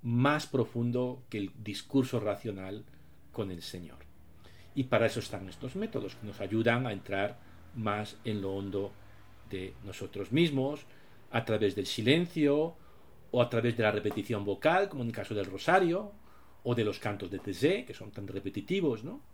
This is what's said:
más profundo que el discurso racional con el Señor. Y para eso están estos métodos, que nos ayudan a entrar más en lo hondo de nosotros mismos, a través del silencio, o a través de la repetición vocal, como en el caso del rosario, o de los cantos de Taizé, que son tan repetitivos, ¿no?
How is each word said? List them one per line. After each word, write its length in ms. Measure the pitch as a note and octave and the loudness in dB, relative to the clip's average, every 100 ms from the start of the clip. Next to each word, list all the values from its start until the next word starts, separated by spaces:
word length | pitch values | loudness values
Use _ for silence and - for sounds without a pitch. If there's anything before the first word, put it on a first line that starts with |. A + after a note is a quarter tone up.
más 460 | A#2+ A#2+ C3+ D3+ - | 2 4 6 4 2
profundo 760 | C3 A#2 A#2+ A#2+ B2 B2 B2 - | 0 0 0 0 0 -2 -4 -6
que 80 | G#2+ | -4
el 160 | G2 - | -4 -6
discurso 560 | G#2 G2 - C3+ B2+ A#2+ | -8 -8 0 2 4 2
racional 680 | G#2 G2+ A2+ G2 F#2+ G2+ - - - - - | 0 -2 -4 -6 -8 -10 -12 -20 -20 -20 -14
con 200 | - G2+ | -6 -4
el 100 | F2+ | -4
Señor. 360 | - F2+ F2 - - - - - - - - | -8 -10 -12 -16 -20 -20 -20 -20 -20 -20 -10
Y 100 | - | -4
para 220 | B2+ A2+ A2+ | 4 6 6
eso 140 | A#2+ | 2
están 280 | - G2+ F#2+ | -4 -8 -8
estos 280 | F2 B2 F#3 | -10 -8 -6
métodos, 400 | A3 C3+ G2+ - | -4 -4 -6 -10
que 100 | G#2+ | -12
nos 140 | G2+ | -8
ayudan 440 | G2 A2 A2+ A#2+ | -2 2 4 4
a 80 | C3 | 0
entrar 460 | G2+ - G2 G#2 B2 - - - - | -4 -4 -2 -2 -4 -16 -18 -14 -4
más 400 | G#2+ G#2 G#2 - | -2 0 -2 -6
en 180 | - G#2 | -4 -2
lo 120 | G2 | -2
hondo 360 | G2 G2 G2 G2+ - - - - - - | -4 -4 -4 -4 -8 -20 -20 -20 -20 -10
de 260 | F#2+ F#2 - | -8 -8 -10
nosotros 480 | G2+ F#2 G2 G2+ F#2 | -12 -10 -10 -8 0
mismos, 480 | C3 E3+ C#3 C3 D3 - - - - - | 4 4 4 0 -2 -12 -20 -20 -20 -4
a 140 | A#2 | -4
través 320 | A#2 G#2+ G#2 F#2+ | 0 2 2 0
del 100 | F#2+ | -4
silencio, 880 | - A2 D#3 F3 E3 D3 C#3+ D#3+ E3+ - - - - - | 0 4 4 4 2 4 4 2 -4 -18 -20 -20 -20 -4
o 100 | B2 | 2
a 80 | A#2+ | 4
través 280 | A#2 A#2 A2 | 4 2 4
de 80 | |
la 80 | A2 | 4
repetición 520 | G#2 G#2 G#2 G2 A2 | 4 0 -2 -2 -2
vocal, 440 | G2+ F#2+ D3+ F3+ G3 | -2 2 4 4 2
como 140 | D3 | -2
en 80 | A#2 | -4
el 40 | |
caso 180 | A2+ G2 | -4 -4
del 140 | G#2+ F#2+ | -4 -4
rosario, 640 | F#2+ - F3+ F3+ F3 G#3 - - - - - | -4 4 6 6 2 -2 -12 -20 -20 -20 -8
o 100 | B2 | 0
de 80 | A#2 | 2
los 160 | G#2+ G2 | 2 0
cantos 320 | A2 G2+ F#2 | -2 -4 -4
de 80 | F#2+ | -6
Taizé, 460 | - F#2 C#3 G3 | -4 2 4 4
que 100 | - | -2
son 160 | - - | -12 -12
tan 160 | - G2+ | -10 -6
repetitivos, 800 | G2 F#2+ G2 G2 F#3+ E3 A2+ | -6 -4 -6 -2 2 2 0
¿no? 160 | B2+ C4 - | -4 -12 -16